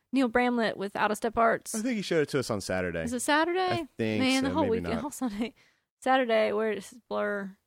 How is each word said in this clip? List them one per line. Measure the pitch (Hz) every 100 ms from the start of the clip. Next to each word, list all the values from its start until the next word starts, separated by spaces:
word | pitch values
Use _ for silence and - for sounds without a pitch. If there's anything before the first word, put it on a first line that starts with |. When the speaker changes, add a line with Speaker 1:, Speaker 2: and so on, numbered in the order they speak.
| _
Speaker 1:
Neil | 262 254
Bramlett | 247 247 240 214 -
with | 196
Out | - 208
of | 214
Step | 233 220
Arts. | 226 202 -
Speaker 2:
I | 220
think | 226 226
he |
showed | 185 170
it | 147
to | 143
us | 120
on | 107
Saturday. | - 92 90 85
Speaker 1:
Is | 80
it | 247
Saturday? | - 294 330 349 370
Speaker 2:
I | 349 311 -
think | - 214
Speaker 1:
Man, | 262 262
Speaker 2:
so, | 269
Speaker 1:
the |
whole | -
Speaker 2:
maybe | 254 -
Speaker 1:
weekend, | 170
Speaker 2:
not. | 233
Speaker 1:
whole | 277
Sunday. | - 254 202 226 - _ _ _ _
Saturday, | 262 262 247 220 214
where | 208 220
it's | 202 190 247 _
Blur, | 208 208 202 196 190